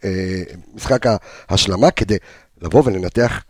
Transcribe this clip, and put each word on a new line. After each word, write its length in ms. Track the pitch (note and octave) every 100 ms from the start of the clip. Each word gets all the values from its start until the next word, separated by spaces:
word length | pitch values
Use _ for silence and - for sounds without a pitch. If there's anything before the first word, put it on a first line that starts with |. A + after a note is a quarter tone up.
אה, 380 | G2+ F#2 F#2+ F#2 F2+ F2 -
משחק 320 | G#2+ - B2+ B2+ G#2+ - - -
ההשלמה, 420 | F#2+ - F#2+ D3+
כדי 260 | - G#2+ G2+ - - _ _
לבוא 200 | E2+ B2
ולנתח 580 | C3 F#2+ F2+ A2+ A#2+ -